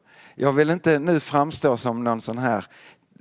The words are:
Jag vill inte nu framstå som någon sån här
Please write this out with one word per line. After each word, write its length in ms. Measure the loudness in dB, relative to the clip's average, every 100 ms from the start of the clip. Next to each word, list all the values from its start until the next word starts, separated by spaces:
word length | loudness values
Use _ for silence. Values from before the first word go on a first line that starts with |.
| _ -20 -20
Jag 180 | -4 0
vill 160 | 2 2
inte 300 | 2 2 2
nu 200 | 2 0
framstå 580 | 2 0 0 0 0 0
som 260 | -2 -2
någon 180 | -2 -2
sån 160 | -6 -4
här 280 | -2 -2 -4 -16 -20 _ _ _